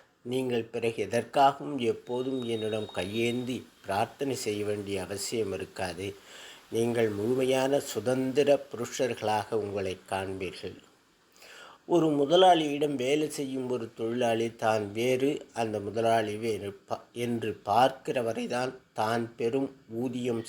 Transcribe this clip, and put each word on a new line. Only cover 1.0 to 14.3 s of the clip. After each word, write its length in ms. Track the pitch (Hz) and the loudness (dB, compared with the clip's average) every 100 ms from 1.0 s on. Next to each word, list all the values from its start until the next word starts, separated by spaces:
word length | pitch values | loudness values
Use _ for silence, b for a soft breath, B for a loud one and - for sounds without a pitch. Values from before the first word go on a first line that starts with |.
| 98 | -2
எதற்காகவும் 720 | 117 113 147 139 143 147 139 | -2 0 4 4 4 -6 -2
எப்போதும் 640 | 113 107 - 123 131 135 | 0 -2 -4 -4 -2 -4
என்னிடம் 480 | 117 113 107 110 107 | -2 -2 -2 -2 -4
கையேந்தி 680 | - 92 113 117 120 123 117 - _ | -6 -4 -2 0 -2 -4 -6 -8 _
பிரார்த்தனை 500 | - 98 120 - 139 | -4 -2 -2 -2 -4
செய்ய 300 | 120 110 104 | -2 -4 -2
வேண்டிய 380 | 104 104 98 98 | -2 -4 -4 -6
அவசியம் 500 | 92 98 - 120 98 | -4 -6 -4 -2 -2
இருக்காது. 640 | 95 95 - 92 85 98 - B B B B B | -4 -8 -6 -6 -4 -8 -10 B B B B B
நீங்கள் 380 | 110 117 120 113 | -2 0 2 0
முழுமையான 720 | 101 110 127 131 131 135 139 | 0 0 0 2 2 2 0
சுதந்திர 840 | - 110 107 131 131 131 143 139 - | 0 -4 0 0 2 2 4 4 2
புருஷர்களாக 840 | 110 117 - 127 117 107 107 101 | -8 -8 -2 -2 0 0 0 0
உங்களை 440 | 113 104 98 95 92 - | -2 -2 -4 -4 -6 -6
காண்பீர்கள். 640 | 95 95 95 90 - 92 98 _ _ _ _ _ B B B B B - | -4 -4 -6 -8 -8 -12 -14 _ _ _ _ _ B B B B B 2
ஒரு 220 | 175 160 | 4 6
முதலாளியிடம் 840 | 143 139 175 185 170 151 143 147 | 4 6 8 8 8 4 0 0
வேலை 360 | 139 123 151 151 | 0 0 2 0
செய்யும் 400 | - 135 131 127 | -4 -6 -4 -2
ஒரு 240 | 123 113 | -2 -4
தொழிலாளி 640 | - 113 120 120 | -6 -4 0 2